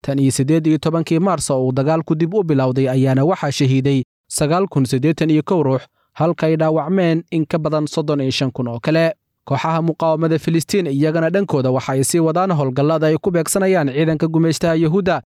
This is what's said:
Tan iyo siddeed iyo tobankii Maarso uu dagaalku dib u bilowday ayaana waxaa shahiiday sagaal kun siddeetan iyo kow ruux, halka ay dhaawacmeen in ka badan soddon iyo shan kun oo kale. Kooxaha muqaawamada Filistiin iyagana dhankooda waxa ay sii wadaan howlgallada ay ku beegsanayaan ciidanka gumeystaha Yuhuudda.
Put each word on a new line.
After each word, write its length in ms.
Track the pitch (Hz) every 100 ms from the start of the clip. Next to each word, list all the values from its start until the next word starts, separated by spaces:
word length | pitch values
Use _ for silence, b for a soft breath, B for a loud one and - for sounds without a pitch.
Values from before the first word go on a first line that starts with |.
Tan 160 | - 139
iyo 120 | 135
siddeed 360 | - 135 160 156
iyo 120 | 156
tobankii 400 | 160 165 165 165
Maarso 480 | 190 165 - 135 131
uu 60 |
dagaalku 420 | 131 135 160 160
dib 200 | 156 165
u 80 | 214
bilowday 460 | 170 139 131 131 135
ayaana 360 | 131 131 131
waxaa 260 | 147 185 147
shahiiday 500 | - 135 135 135 135 123 _ _
sagaal 380 | - 147 175 196
kun 160 | 147 127
siddeetan 440 | 131 147 156 160
iyo 120 | 156
kow 200 | - 185
ruux, 180 | 139 131 - _ _
halka 340 | - 165 165 160
ay 100 | 160
dhaawacmeen 680 | 160 156 156 190 175 165 -
in 160 | 165 151
ka 120 | 165
badan 280 | 151 151 151
soddon 340 | - 151 143
iyo 100 | 135
shan 200 | - 135
kun 180 | - 120
oo 120 | 117
kale. 340 | - 160 165 - _ _
Kooxaha 380 | - 139 160 160
muqaawamada 560 | 165 156 165 156 160 160
Filistiin 480 | - 165 - 208 170
iyagana 440 | 139 156 165 160
dhankooda 400 | 190 202 147 127
waxa 220 | 131 -
ay 120 | 135
sii 140 | 135 170
wadaan 300 | 160 165 190
howlgallada 540 | 160 135 131 147 160 156
ay 100 | 156
ku 140 | 196
beegsanayaan 580 | 170 160 196 190 185 139
ciidanka 340 | 135 160 156 160
gumeystaha 460 | 160 165 156 170
Yuhuudda. 480 | 160 165 185 185 156